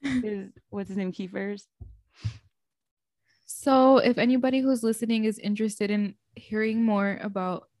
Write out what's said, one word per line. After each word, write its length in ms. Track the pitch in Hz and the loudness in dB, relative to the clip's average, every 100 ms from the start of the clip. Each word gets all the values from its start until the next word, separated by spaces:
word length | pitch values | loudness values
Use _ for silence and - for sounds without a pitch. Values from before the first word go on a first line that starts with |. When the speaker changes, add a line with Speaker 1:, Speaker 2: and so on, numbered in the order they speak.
Speaker 1:
his, 480 | 277 254 214 202 196 - _ | -4 -2 -2 -6 -8 -16 _
what's 200 | 208 196 | -10 -6
his 60 | 190 | -4
name, 120 | 185 | -4
Kiefer's. 560 | 180 185 202 196 202 - - - - _ _ - - _ _ _ _ _ _ _ _ _ _ - | -6 -8 -6 -6 -8 -14 -20 -20 -20 _ _ -10 -10 _ _ _ _ _ _ _ _ _ _ -18
Speaker 2:
So 520 | - 285 262 262 269 | -6 2 6 8 6
if 200 | 240 240 | 6 2
anybody 420 | 240 254 262 262 | 2 2 2 0
who's 220 | 262 247 | 2 0
listening 420 | 226 220 226 226 | 0 -2 0 0
is 140 | 220 208 | 0 -2
interested 520 | 202 208 214 - 202 | -4 -2 -2 -2 -2
in 240 | 208 202 - _ - | 0 -2 -6 _ -20
hearing 480 | - 214 220 220 | -8 -4 -2 2
more 340 | 226 208 196 196 | 2 2 0 -2
about 480 | 208 196 185 180 - _ | -6 -4 -4 -6 -10 _